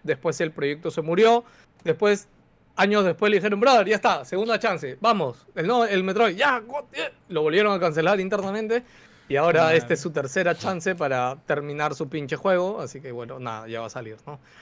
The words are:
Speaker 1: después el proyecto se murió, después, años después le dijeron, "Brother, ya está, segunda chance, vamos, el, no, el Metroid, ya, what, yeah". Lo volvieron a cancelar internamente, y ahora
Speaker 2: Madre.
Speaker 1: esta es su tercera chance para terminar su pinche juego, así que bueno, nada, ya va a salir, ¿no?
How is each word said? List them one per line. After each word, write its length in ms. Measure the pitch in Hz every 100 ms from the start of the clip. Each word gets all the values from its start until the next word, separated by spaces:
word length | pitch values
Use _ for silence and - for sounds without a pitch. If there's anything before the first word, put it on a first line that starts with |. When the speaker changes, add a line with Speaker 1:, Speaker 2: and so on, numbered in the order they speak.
Speaker 1:
después 360 | 156 139 170 160
el 80 | 160
proyecto 400 | 160 143 147 165
se 100 | 165
murió, 440 | 156 175 220 233 233 - _ _
después, 440 | 165 160 208 202 - _ _ _ _ -
años 300 | 202 208 190
después 240 | 160 214
le 80 | 202
dijeron, 220 | 208 202
"Brother, 280 | 247 247 196
ya 60 | 208
está, 300 | 240 165 127
segunda 320 | 185 226 220
chance, 400 | 226 170 135 143
vamos, 460 | 226 214 139 120 _
el, 120 | - 165
no, 200 | 240 226
el 180 | 196
Metroid, 320 | 190 190 226 180
ya, 240 | 285 247 220
what, 180 | 285 -
yeah". 160 | 277 311 - -
Lo 100 | 160
volvieron 320 | 156 175 214
a 80 | 196
cancelar 400 | 170 156 160 202
internamente, 640 | 185 196 190 208 220 233 240 - - _ -
y 60 | 139
ahora 280 | 165 165
Speaker 2:
Madre. 140 | 160 160
Speaker 1:
esta 160 | 139
es 60 | 151
su 100 | 170
tercera 440 | 156 131 190 175
chance 400 | 165 208 185 190
para 420 | 175 147 127 127 135 -
terminar 480 | 147 147 147 151
su 140 | 139 151
pinche 260 | 156 139 147
juego, 440 | 196 180 180 214
así 200 | 131 135
que 120 | 139
bueno, 260 | 120 117 131
nada, 280 | 123 110 113
ya 120 | 113
va 60 | 113
a 40 |
salir, 260 | 127 110 110 -
¿no? 120 | 143 _ -